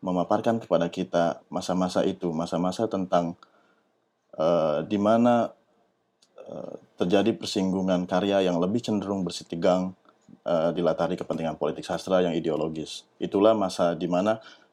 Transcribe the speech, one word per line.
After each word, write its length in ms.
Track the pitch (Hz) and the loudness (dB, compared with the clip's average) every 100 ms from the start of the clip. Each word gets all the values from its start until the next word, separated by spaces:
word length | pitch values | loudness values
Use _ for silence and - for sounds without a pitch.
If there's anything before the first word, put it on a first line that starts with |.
memaparkan 560 | 92 90 85 104 117 117 | -4 -2 0 0 0 -2
kepada 320 | - 82 85 | 0 0 0
kita 480 | - 92 87 85 - - | -4 -2 0 0 -2 -6
masa-masa 560 | 80 92 92 92 95 | -6 -2 0 0 0
itu, 240 | 82 92 87 80 | 0 -2 -4 -4
masa-masa 480 | 85 85 90 92 | -2 -2 -2 -2
tentang, 480 | 110 98 90 87 85 - _ _ _ _ _ _ _ _ _ - | -2 -2 0 0 0 -6 _ _ _ _ _ _ _ _ _ -2
eh, 480 | 80 85 80 76 | 2 2 2 0
di 160 | 76 107 | -2 0
mana, 480 | 104 113 120 120 113 - _ _ _ _ _ _ _ - | 4 4 4 2 0 -6 _ _ _ _ _ _ _ -20
eh, 320 | - - - - - - | -16 -14 -14 -16 -10 -4
terjadi 320 | 90 98 104 | 2 4 4
persinggungan 720 | - 101 104 95 95 92 90 | 0 -2 -2 0 0 0 0
karya 400 | 90 92 101 98 | 0 0 2 2
yang 160 | 92 87 | 2 2
lebih 240 | 92 117 | 0 -2
cenderung 400 | - 104 90 101 | -2 -2 -2 -4
bersih 240 | 87 - - | -4 -6 -10
tegang, 480 | 85 95 90 92 92 _ _ _ - | 0 2 2 0 -8 _ _ _ -10
eh, 320 | - 85 85 82 | -2 0 0 0
dilatari 400 | 82 80 85 90 | 0 0 0 -2
kepentingan 400 | - 80 80 78 | -4 -4 -4 -2
politik 320 | 76 - 73 | -4 -4 -6
sastra 320 | 87 - 92 | -6 0 2
yang 160 | 90 85 | 2 0
ideologis. 720 | 80 76 80 78 73 - - - | -2 -2 -2 -4 -10 -12 -16 -8
Itulah 400 | 87 101 104 110 | -2 4 4 4
masa 400 | 92 - 87 82 | 0 0 0 0
di 160 | 85 | -2
mana 320 | 87 104 110 - - _ | 0 0 -2 -6 -20 _